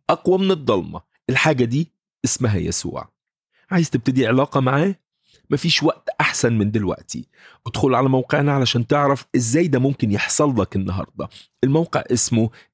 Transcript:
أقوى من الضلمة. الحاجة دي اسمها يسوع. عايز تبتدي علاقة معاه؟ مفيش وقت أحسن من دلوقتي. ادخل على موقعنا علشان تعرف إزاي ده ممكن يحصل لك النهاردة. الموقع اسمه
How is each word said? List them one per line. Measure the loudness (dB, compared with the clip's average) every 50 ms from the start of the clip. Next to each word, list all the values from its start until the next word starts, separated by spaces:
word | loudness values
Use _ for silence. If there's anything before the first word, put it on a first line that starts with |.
| _ -4
أقوى | -4 0 0 2 2 2
من | 2 0
الضلمة. | 0 0 0 0 0 0 -2 -6 -10 -16 -16 _ _ _ _ -4
الحاجة | -2 0 2 2 2 2 0
دي | 0 0 -2 -2 -4 _ _ _ _ _ _ -2
اسمها | -2 -2 0 0 0 0
يسوع. | 0 -2 -2 -4 -4 -6 -6 -8 -10 -12 -14 _ _ _ _ _ _ _ _ _ _ _ -2
عايز | 0 0 0 0
تبتدي | -2 -2 0 0 0 2 2
علاقة | 2 2 2 2 2 0 0
معاه؟ | 0 2 2 2 2 0 -2 -4 _ _ _ _ _ _ _ _ _ -4
مفيش | -2 -2 0 0 0 2
وقت | 2 0 0 -2 _ -8 -4 -2
أحسن | -2 -2 0 0 0 2 2 2
من | 2 0
دلوقتي. | 0 0 -2 -2 -4 -6 -8 -12 -12 -12 -12 -14 _ _ -20 -20 -20 _ -14
ادخل | -10 -4 0 0 2 2
على | 2 2 2
موقعنا | 2 0 0 0 0 0 2 2
علشان | 2 0 0 0 0 -2 0
تعرف | 0 0 2 2 2 0 -2 -4 -4 -2
إزاي | -2 0 2 2 2 2 2
ده | 2 2
ممكن | 2 0 0 0 -2 0
يحصل | 0 0 -2 0 0 0 0 2 2 0
لك | -2 -2 -2
النهاردة. | -4 -4 -4 -4 -4 -6 -8 _ -12 -12 -12 -14 -18 -20 _ _ _ 0
الموقع | 0 2 0 0 -2 -4 -4 -2 -2
اسمه | 0 0 0 0 0 0 0 0 -4 -10 -20 _